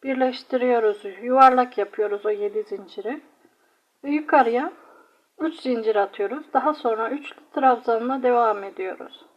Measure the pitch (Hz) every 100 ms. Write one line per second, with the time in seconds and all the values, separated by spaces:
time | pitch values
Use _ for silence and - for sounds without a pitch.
0 | 269 262 254 254 - 262 247 240 220 208
1 | 202 185 233 254 262 254 247 233 196 -
2 | 208 202 202 208 208 208 208 196 190 -
3 | 202 302 - _ _ _ _ _ _ _
4 | 277 294 302 302 240 240 311 - - -
5 | _ _ _ _ 320 320 262 240 220 208
6 | 202 - 202 262 302 269 254 302 240 220
7 | 226 277 294 - - - 262 240 247 226
8 | 240 269 247 240 233 202 196 - 185 175
9 | - - -